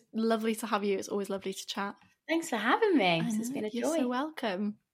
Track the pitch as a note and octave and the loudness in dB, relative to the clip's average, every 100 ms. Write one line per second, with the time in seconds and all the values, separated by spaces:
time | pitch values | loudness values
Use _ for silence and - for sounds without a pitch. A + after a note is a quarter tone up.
0 | _ A3 A3+ A3+ A3 A3 A3 G#3+ G3+ G3 | _ -2 2 2 0 -2 0 0 0 -2
1 | G#3+ G#3 G3+ G3 F#3+ F#3+ - - G3+ - | -2 -4 -4 -6 -6 -8 -8 -6 -6 -8
2 | _ _ - E4 E4 A3+ G#3+ G4 A4+ E4 | _ _ -4 -2 -2 -2 2 4 6 6
3 | F#3 E3 A#3 G#3+ A3+ C4+ G#3+ A#3 B3 E4 | 6 4 2 0 -2 -4 -4 -2 0 2
4 | B3 B3 D4+ D#4 A#3 F#3 G#3 G#3 _ | 0 0 -4 -4 -4 -2 -2 -6 _